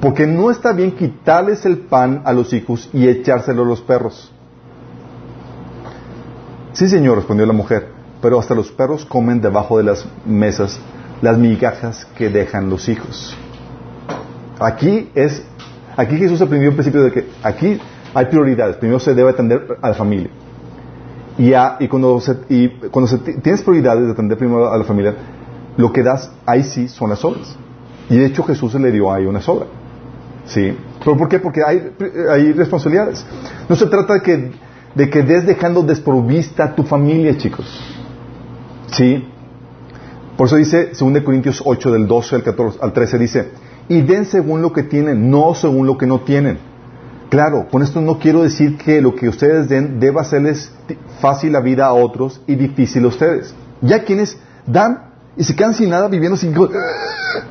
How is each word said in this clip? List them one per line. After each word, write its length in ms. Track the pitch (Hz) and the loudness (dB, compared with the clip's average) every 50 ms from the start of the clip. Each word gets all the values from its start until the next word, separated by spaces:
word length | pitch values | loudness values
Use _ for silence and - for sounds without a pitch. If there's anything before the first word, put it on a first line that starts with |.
"porque 260 | 139 139 139 143 151 | -2 0 2 2 0
no 240 | 156 165 170 202 240 | 2 2 2 2 2
está 220 | 240 233 - 240 | 0 0 0 -2
bien 200 | 214 175 185 190 | 0 0 0 -2
quitarles 720 | 185 - 180 127 - - - 160 156 175 185 208 214 208 - | -2 -2 -4 -4 -6 -2 0 2 2 4 2 0 -2 0 0
el 120 | 190 175 - | 0 0 -2
pan 440 | - - - 127 127 127 135 147 143 | -2 0 2 2 2 2 0 -2 -2
a 80 | 131 | 0
los 200 | 123 123 120 - | 0 0 0 0
hijos 380 | - 117 113 - 117 117 - - | -2 -4 -2 -4 -6 -6 -6 -4
y 160 | - 135 127 123 | 0 2 4 4
echárselo 540 | 123 127 - 147 131 117 110 139 127 120 | 2 2 2 0 0 0 0 -2 -2 0
a 40 | 123 | 0
los 140 | 120 117 113 | 0 -2 -2
perros". 520 | - - 127 120 117 110 - - - - - - - - - - - - - - - - - - - - - - - - - - - - - - - - - - - - - - - - - - - - - - - - - - - - | -2 0 0 0 0 -4 -8 -12 -20 -20 -20 -20 -20 -20 -20 -20 -20 -20 -20 -20 -20 -20 -20 -20 -20 -20 -20 -20 -20 -20 -20 -20 -20 -20 -18 -18 -18 -18 -18 -18 -18 -18 -18 -18 -18 -18 -18 -18 -18 -18 -18 -18 -18 -18 -18 -18 -18 -8
"Sí, 160 | - - 185 190 | -2 0 2 4
señor", 280 | 196 175 143 131 117 | 4 4 4 4 4
respondió 300 | 104 95 - 107 104 107 | 2 0 0 0 2 2
la 60 | 113 | 2
mujer, 360 | 110 104 101 - 117 104 - - - - - - - - | 2 0 0 0 -2 -2 -2 -6 -14 -20 -20 -20 -8 -2
"pero 180 | - 117 123 120 | 0 2 2 2
hasta 160 | 117 - 127 | 0 0 -2
los 160 | 113 101 - | -2 -4 -4
perros 340 | - - 131 131 156 147 - | -4 -4 -2 -2 -4 -6 -8
comen 360 | - - 127 117 117 120 117 | -4 -2 -2 0 0 0 0
debajo 380 | 107 104 98 104 104 - 113 110 | 0 0 0 0 0 2 2 2
de 60 | 107 | 2
las 220 | 104 101 101 - - - - - | 2 0 -2 -6 -12 -18 -12 -6
mesas 520 | 110 107 104 107 104 98 - 101 95 - - - - - - - - - - | -2 0 2 2 0 0 -2 -4 -4 -6 -10 -18 -20 -20 -20 -20 -18 -6 0
las 180 | - 117 113 117 | 2 2 4 4
migajas 680 | 120 117 110 98 123 117 - - - 117 110 - - - - | 4 4 2 2 0 -2 -2 -4 -8 -10 -10 -12 -16 -16 -8
que 120 | - 117 104 | -4 -2 0
dejan 400 | 98 104 98 - - 101 98 95 | 0 0 0 -2 -4 -4 -4 -4
los 200 | 95 90 - - | -4 -4 -4 -4
hijos". 480 | - - - - - - - - - - - - - - - - - - - - - - - - - - - - - - - - - - | -4 -4 -6 -12 -14 -16 -16 -16 -18 -18 -18 -20 -20 -20 -20 -20 -20 -20 -20 -20 -20 -16 -14 -12 -12 -12 -14 -16 -18 -18 -18 -16 -6 -4
Aquí 520 | 107 113 110 - 147 175 202 226 - - - | -2 -2 0 0 0 2 2 0 -2 -2 0
es, 280 | 143 135 151 143 147 - - - - - - - - - - - | 0 0 0 -2 -6 -12 -18 -20 -20 -20 -20 -20 -20 -20 -8 -4
aquí 200 | - 123 110 147 | -4 -2 0 0
Jesús 240 | 156 196 175 175 165 | 0 2 2 2 2
aprendió 280 | - - 147 143 139 143 | 2 2 2 2 2 2
el 60 | 143 | 2
principio 280 | 143 131 139 127 143 | 2 0 2 2 4
de 100 | 135 123 | 2 2
que 160 | - 123 - - - - | 2 -2 -6 -6 -8 -6
aquí 380 | - 110 - - 156 196 208 - - - - - - - - | -6 -4 -2 0 0 0 -2 -2 -6 -14 -20 -20 -14 -4 -2
hay 120 | 131 127 | -2 0
prioridades. 500 | 123 165 156 147 135 127 113 113 101 - | 2 2 4 4 2 2 0 0 -2 -2
Primero 240 | - 120 113 123 127 | -2 -2 0 0 0
se 140 | 127 151 135 | 2 2 4
debe 160 | 123 127 131 | 4 4 4
atender 480 | 127 127 120 113 120 135 - - 120 - | 4 2 2 2 0 0 -2 -6 -8 -4
a 80 | - 139 | -2 -2
la 60 | 131 | -2
familia. 360 | - 110 104 104 95 87 - - - - - - - - - - - - - - - - - - - - - - - | 0 0 -2 -2 -2 -4 -6 -10 -16 -20 -20 -20 -20 -20 -20 -20 -20 -20 -20 -20 -20 -20 -20 -20 -18 -18 -8 -2 2
Y, 160 | 123 123 135 | 4 6 6
a, 220 | 131 151 - - - | 6 4 4 0 -2
y 80 | 143 - | -4 -2
cuando 320 | 139 131 131 127 127 123 | 0 2 2 2 2 2
se, 160 | 120 139 127 127 - - | 0 -2 -4 -4 -2 0
y 200 | 135 120 123 123 123 - 113 101 | 2 2 2 2 0 -4 -10 -4
cuando 180 | - 131 127 113 | 0 0 2 2
se 100 | 127 117 | 0 -2
ti-, 220 | - - 147 - | -2 -4 -6 -2
tienes 220 | - 151 190 202 | 0 0 0 2
prioridades 440 | - - 180 160 127 127 117 113 123 | 2 2 2 4 4 4 2 2 2
de 60 | 117 | 0
atender 240 | 110 117 110 104 110 | 0 -2 -2 -2 -2
primero 340 | 110 123 120 120 117 120 117 | 0 0 0 2 2 2 2
a 60 | 110 | 0
la 80 | 110 104 | 0 0
familia, 300 | - 104 101 101 104 104 - - - - - - - - - - - - | 0 0 0 0 0 -2 -4 -10 -18 -20 -20 -20 -20 -20 -20 -20 -6 0
lo 160 | - 120 117 | 0 2 2
que 100 | - 135 | 2 2
das 280 | 120 123 131 139 - - - - - | 2 2 0 -2 -4 -10 -18 -8 -2
ahí 180 | - - 139 | 0 0 0
sí 260 | 143 - - 131 123 127 | 0 -2 -4 -6 -6 -6
son 220 | - - 123 107 | -6 -6 -4 -4
las 140 | 104 - - | -2 -2 -4
obras. 320 | 160 - - - - - - - - - - - - - - - - | -4 -4 -6 -12 -16 -18 -20 -20 -20 -20 -20 -20 -20 -20 -12 -4 0
Y 80 | 117 123 | 2 4
de 80 | 135 | 4
hecho 160 | 135 139 - | 2 0 -2
Jesús 300 | - - 147 143 131 113 | -2 -2 -2 -2 -2 -4
se 60 | 117 135 | -2 0
le 140 | 135 123 | 0 2
dio 180 | 110 104 98 95 | 2 2 0 0
ahí 120 | 95 95 95 | 0 0 -2
una 160 | 95 92 87 | -2 -2 -2
sobra. 260 | - - 185 - - - - - - - - - - - - - - - - - - | -2 -2 -2 -2 -4 -8 -12 -18 -20 -20 -20 -20 -20 -20 -20 -20 -20 -20 -20 -20 -12
¿Sí? 320 | - - 107 98 95 - - - - - - | -4 -2 0 0 0 -2 -6 -12 -16 -16 -4
¿Pero 180 | - 151 147 | 0 0 2
por 120 | 139 165 - | 2 2 0
qué? 100 | 190 180 | 0 0
Porque 220 | 185 175 - 156 151 | -2 -2 -2 0 0
hay, 240 | 151 180 180 175 - - - 196 185 - 165 170 139 | 2 0 0 -2 -6 -10 -10 -10 -8 -6 -4 0 2
hay 220 | - 143 147 151 | 2 4 4 4
responsabilidades. 720 | 151 165 170 - 185 160 139 165 156 196 214 - - - - - - - - - - - - - | 4 2 2 0 0 -2 0 0 0 0 0 -2 -6 -8 -12 -16 -16 -16 -16 -16 -16 -8 -2 0
No 80 | 175 | 2
se 100 | - 220 | 2 4
trata 280 | 165 - 196 190 196 208 | 4 2 2 2 2 0
de 80 | 190 | 2
que, 280 | - 185 170 143 127 127 123 - - - - - - - - | 2 2 0 0 -2 -6 -12 -16 -20 -20 -20 -20 -20 -4 0
de 140 | 143 143 143 | 0 2 2
que 140 | 147 151 | 2 2
des 240 | 139 131 165 175 170 | 4 4 4 4 4
dejando 360 | 196 180 - 170 175 175 180 | 2 0 2 0 0 2 2
desprovista 840 | 165 147 160 147 - 151 131 127 117 117 139 170 160 - - - 156 | 2 2 0 0 0 0 2 2 2 2 0 0 0 -2 -2 -2 -2
a 100 | 151 - | -2 0
tu 80 | - | -2
familia, 540 | 139 - 151 143 143 147 160 160 160 156 135 147 | -2 0 0 2 2 2 2 2 2 2 0 0
chicos. 280 | - 104 - - - - - - - - - - - - - - - - - - - - - - - - - - - - | -2 -6 -6 -8 -12 -12 -14 -16 -16 -16 -16 -16 -18 -18 -18 -18 -20 -20 -20 -20 -20 -20 -18 -18 -20 -20 -20 -20 -14 -6
¿Sí? 380 | - - 127 127 131 143 131 - - - - - - - - - - - - - - - - - - - - - - | 0 2 2 2 2 0 -2 -8 -16 -20 -20 -20 -20 -20 -20 -20 -20 -20 -20 -20 -20 -20 -20 -20 -20 -20 -20 -8 -2
Por 120 | - 135 117 | 0 2 4
eso 80 | 147 | 4
dice 380 | 151 156 151 165 170 170 - - | 4 4 4 2 2 0 -2 -2
segunda 300 | - 135 131 143 147 143 | -2 0 2 2 2 2
Corintios 380 | 139 131 131 120 139 135 - - | 2 0 2 0 0 -2 -2 -2
ocho, 260 | 139 123 120 - 131 | -2 -2 0 2 2
del 160 | 117 110 107 | 2 2 2
doce 280 | 98 117 120 117 - 139 | 2 2 0 0 0 -2
al 80 | 120 | -2
catorce, 360 | - 117 - - 120 110 104 - | -2 -2 -2 -2 -2 -4 -4 -4
al 100 | - 110 | -4 -2
trece, 240 | 98 120 120 107 - 117 | 0 0 0 2 0 0
dice, 300 | 120 120 - 127 101 - - - - - - - - - | 0 0 -2 -2 -4 -4 -10 -20 -20 -20 -20 -14 -4 0
"Y 140 | 175 165 | 2 2
den 240 | 139 131 185 208 208 | 4 4 2 2 0
según 340 | 196 - 190 156 147 160 160 | 0 0 0 0 0 0 0
lo 120 | 165 170 | -2 -2
que 100 | 165 165 | -2 -2
tienen, 480 | 151 147 143 143 147 151 139 107 110 127 | -2 0 0 0 0 0 0 2 2 4
no 240 | 139 147 156 165 - | 4 4 4 2 2
según 320 | - - 156 131 135 135 | 0 0 0 2 2 2
lo 100 | 135 131 | 2 0
que 100 | 131 135 | 0 0
no 140 | 127 131 123 | 0 0 0
tienen". 380 | 127 - 139 143 143 131 90 73 - - - - - - - - - - - - - - | 0 0 0 0 0 0 -2 -6 -10 -16 -20 -20 -20 -20 -20 -20 -20 -20 -20 -20 -4 0
Claro, 340 | - 143 151 156 147 123 92 - | 2 2 4 2 2 -2 -2 -2
con 120 | - 127 | 0 0
esto 200 | 143 143 - 170 | 0 0 0 -2
no 160 | 156 160 156 147 | 0 0 0 0
quiero 240 | - 156 156 165 | 2 2 4 4
decir 340 | 165 156 - - 151 147 147 | 4 2 2 2 0 0 0
que 240 | 147 - 160 156 151 | 0 0 2 2 4
lo 140 | 135 127 123 | 4 2 2
que 120 | - 123 | 0 -2
ustedes 400 | 117 107 - - 147 160 160 147 | -4 0 2 2 2 4 2 2
den 320 | 127 135 135 143 147 135 117 | 0 0 0 0 -2 -2 0
deba 220 | 117 139 143 160 | 2 2 2 0
hacerles 500 | 143 143 151 139 143 151 147 147 - - - - - | -2 0 0 0 0 0 -2 -4 -8 -14 -20 -18 -16
ti-, 120 | - 165 - - - - - | -16 -16 -16 -18 -20 -6 -2
fácil 320 | 135 139 139 139 156 160 | 0 0 0 0 0 0
la 80 | 147 139 | 0 0
vida 260 | 120 127 131 127 135 | 0 0 2 2 2
a 80 | 131 123 | 4 4
otros 480 | 123 123 113 113 117 127 135 131 - - | 4 2 2 0 -4 -6 -6 -6 -8 -4
y 100 | - 139 | -4 -2
difícil 480 | 127 139 139 139 - 127 - - 131 120 | 0 -2 0 0 0 0 0 2 2 2
a 40 | 123 | 2
ustedes. 460 | - - 151 165 165 - - - - - - - - - | 2 0 0 0 0 -2 -4 -10 -16 -20 -20 -20 -8 -2
Ya 240 | - 123 208 220 - | 2 2 2 2 2
quienes 320 | - 196 196 214 196 - - - - - - - | 0 0 0 -2 -2 -6 -10 -20 -20 -20 -12 -8
dan 380 | 120 120 175 208 233 247 - - - - - - - - | -4 0 0 0 0 0 -4 -10 -16 -20 -20 -20 -12 -8
y 100 | - - | -4 -4
se 120 | 135 143 | -2 0
quedan 160 | - 214 226 | 0 0 0
sin 160 | 220 226 220 185 | 0 0 0 0
nada, 200 | 170 180 202 208 | 2 0 0 0
viviendo 280 | 196 170 156 175 190 | 0 0 0 0 -2
sin, 160 | - 185 165 151 160 196 - - 392 - - - - - 855 855 807 762 762 698 - - - | -2 -2 0 2 2 2 2 0 -2 -6 -6 -6 -8 -8 -10 -10 -8 -8 -6 -6 -8 -10 -12